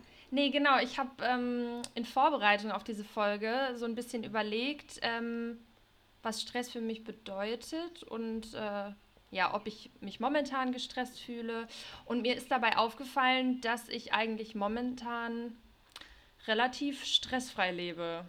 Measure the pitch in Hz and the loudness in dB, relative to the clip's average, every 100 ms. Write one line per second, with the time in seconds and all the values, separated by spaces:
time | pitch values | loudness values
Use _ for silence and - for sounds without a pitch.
0 | - - - 262 285 285 285 254 - - | -12 -20 -2 2 4 6 6 6 4 0
1 | 262 - 233 247 247 240 240 240 240 233 | -4 -2 0 2 0 0 -2 -4 -6 -6
2 | 226 262 302 269 208 208 214 202 208 208 | -2 4 6 6 4 4 2 -4 -4 -8
3 | 208 220 208 208 220 254 269 240 233 226 | -6 0 2 2 0 2 0 -2 -4 -4
4 | 240 240 214 214 208 220 262 294 - - | -4 -6 -2 -2 0 0 0 -2 -10 -4
5 | 233 233 233 233 233 233 - _ _ _ | -2 -2 -2 -4 -6 -8 -16 _ _ _
6 | _ _ 226 220 - 247 247 240 226 220 | _ _ -6 -4 -4 -4 -4 -4 -4 -4
7 | 220 - 202 196 208 233 - 320 339 339 | -8 -12 -8 -4 -2 -4 -4 -6 -6 -10
8 | - 226 226 226 220 - 214 202 202 202 | -10 -6 -4 -6 -6 -6 -4 -4 -6 -10
9 | _ - - 190 180 202 214 - - - | _ -20 -8 0 2 2 -4 -10 -18 -14
10 | 202 - 240 294 262 269 254 254 - 262 | -12 -2 2 2 2 0 0 -2 -4 -4
11 | 247 - - 233 226 226 226 - - - | -6 -6 -10 -6 -4 -4 -6 -12 -14 -14
12 | - 240 233 254 - 262 226 - 226 - | -2 0 2 0 2 4 6 6 4 0
13 | 269 277 254 262 254 254 226 233 - 226 | -2 4 6 6 4 2 0 0 -2 -8
14 | - 208 226 220 220 208 202 233 247 247 | 0 0 2 -2 -4 -2 0 0 -2 -2
15 | 233 233 233 233 240 233 - _ _ - | -4 -4 -2 -4 -6 -10 -20 _ _ -18
16 | - - - _ - 220 254 - 285 277 | -18 -20 -20 _ 0 2 2 2 -4 -2
17 | - - - 254 254 - 185 175 175 170 | 0 0 2 -2 -2 0 2 2 -4 -2
18 | 170 165 | -2 -4